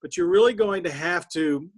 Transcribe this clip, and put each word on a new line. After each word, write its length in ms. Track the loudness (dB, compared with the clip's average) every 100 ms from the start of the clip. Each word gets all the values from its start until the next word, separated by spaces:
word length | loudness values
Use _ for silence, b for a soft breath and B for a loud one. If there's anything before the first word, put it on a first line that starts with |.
but 160 | -10 -2
you're 120 | 2
really 240 | 4 4
going 300 | 4 0 0 -4
to 60 |
have 380 | -6 -4 -4 -4
to 400 | -4 -2 -2 -6